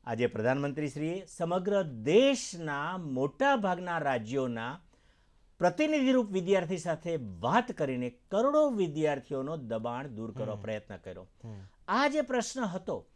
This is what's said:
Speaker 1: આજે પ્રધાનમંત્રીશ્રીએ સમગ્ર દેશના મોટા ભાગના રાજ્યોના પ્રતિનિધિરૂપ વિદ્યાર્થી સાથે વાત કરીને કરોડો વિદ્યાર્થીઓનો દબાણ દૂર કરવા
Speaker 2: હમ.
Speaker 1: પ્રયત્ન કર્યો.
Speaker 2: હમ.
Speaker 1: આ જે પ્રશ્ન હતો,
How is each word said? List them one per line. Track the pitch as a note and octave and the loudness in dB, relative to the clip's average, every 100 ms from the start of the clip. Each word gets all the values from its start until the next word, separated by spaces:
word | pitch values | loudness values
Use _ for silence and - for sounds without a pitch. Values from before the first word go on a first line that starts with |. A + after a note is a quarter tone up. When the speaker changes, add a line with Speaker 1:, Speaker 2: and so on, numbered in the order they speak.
| - | -6
Speaker 1:
આજે | A#2 A#2+ | 0 0
પ્રધાનમંત્રીશ્રીએ | A2 A2+ C3+ C#3+ C3+ D3 C#3+ D#3 F#3 F3+ | 2 0 0 -2 -4 -6 -4 -4 -6 -10
સમગ્ર | - E3+ F3+ F#3 G3+ | -6 0 0 2 0
દેશના | E3+ A#2 A2+ G3 C4+ C4+ - E3+ D#3+ C#3+ D#3 F#3 | 0 -2 4 6 6 2 -4 -6 -4 -2 -4 -4
મોટા | D#3+ B2+ C#3 - C#4 C4+ | -4 0 -2 2 2 4
ભાગના | F#3+ F3 F3+ E3+ | 2 -2 -2 0
રાજ્યોના | C#3+ B2+ A2 C3+ B2+ A#2 A#2 D#3+ _ _ _ _ _ _ _ _ | 0 0 0 -2 -2 -4 -6 -10 _ _ _ _ _ _ _ _
પ્રતિનિધિરૂપ | F3 F3 D4+ D4+ B3+ B3+ G#3+ | 0 4 2 4 6 4 4
વિદ્યાર્થી | F#3+ F3+ G3 E3+ F#3 | -2 4 2 2 -2
સાથે | E3+ D#3+ E3+ D#3+ A2 F2 | -2 -2 -2 -4 -4 -2
વાત | A#2 G#3 B3 | 2 2 2
કરીને | G3 C#3 B2+ B2 - _ | -2 -2 0 -4 -8 _
કરોડો | G3 C4 D4+ D4 | 0 4 4 2
વિદ્યાર્થીઓનો | A3 F3 D3 D3+ C#3 - C3+ C3+ E3 | 2 0 2 0 0 -4 -4 -4 -6
દબાણ | A#2 A2+ A#2 A#2+ C#3+ | -4 -4 -4 -6 -8
દૂર | G#2+ A2 | -8 -8
કરવા | G#2 G#2+ | -6 -6
Speaker 2:
હમ. | G#2 | -6
Speaker 1:
પ્રયત્ન | G#2+ G#2+ - F#2+ | -6 -8 -8 -14
કર્યો. | G2+ F2+ F#2+ _ A#2 | -12 -14 -16 _ -14
Speaker 2:
હમ. | G2+ F#2+ _ - | -14 -16 _ -2
Speaker 1:
આ | A3 C#4+ | 2 2
જે | D4+ | 0
પ્રશ્ન | C4+ B3+ G#3+ C4 | 0 -2 -2 -4
હતો, | A3 F#3 - B2+ - | -4 -4 -6 -6 -8